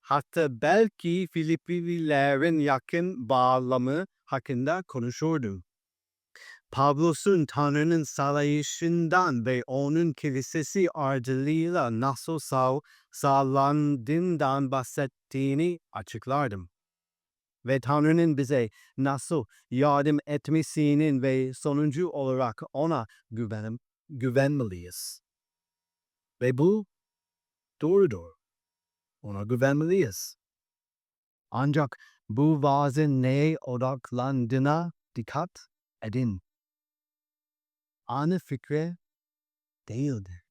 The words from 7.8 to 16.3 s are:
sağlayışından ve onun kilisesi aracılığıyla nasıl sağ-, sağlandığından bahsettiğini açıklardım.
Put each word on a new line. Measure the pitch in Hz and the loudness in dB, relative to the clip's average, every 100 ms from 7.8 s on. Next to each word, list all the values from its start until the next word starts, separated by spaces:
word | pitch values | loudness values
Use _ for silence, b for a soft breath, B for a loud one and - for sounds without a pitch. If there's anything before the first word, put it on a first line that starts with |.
| 156 170 | 2 0
sağlayışından | 147 - 139 147 147 147 147 - 170 170 165 180 180 123 113 | -2 -4 -2 0 0 0 -2 -4 0 0 2 2 2 0 0
ve | 127 120 | -2 -2
onun | 131 139 160 170 | -4 0 0 0
kilisesi | 135 151 131 131 165 147 202 175 | -2 -4 -4 -4 -6 -4 0 0
aracılığıyla | - 135 135 123 131 139 160 165 175 127 113 | 0 -2 -2 -2 -2 0 0 0 0 0 0
nasıl | 131 127 - 160 | -2 -4 -6 -8
sağ-, | - 131 131 135 b b b | -2 0 2 0 b b b
sağlandığından | - 143 135 135 135 139 147 147 143 113 160 180 165 135 139 139 | -4 2 2 4 2 2 2 2 0 -2 -2 0 0 0 0 0
bahsettiğini | 135 127 - 139 _ _ 131 135 139 170 170 _ | -2 -4 -4 -4 _ _ -4 0 0 0 -2 _
açıklardım. | 107 104 113 127 | -12 -10 -12 -4